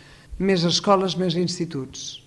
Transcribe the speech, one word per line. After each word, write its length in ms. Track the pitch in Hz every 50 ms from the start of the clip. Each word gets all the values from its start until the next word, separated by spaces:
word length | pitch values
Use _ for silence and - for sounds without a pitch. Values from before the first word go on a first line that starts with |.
| - - - - - - - - 180
més 240 | 196 196 175 160
escoles, 500 | 175 160 - - 208 202 190 190 185 165
més 220 | 165 185 185 156 175
instituts. 800 | 185 165 - - 175 165 170 139 131 135 - - - - - - -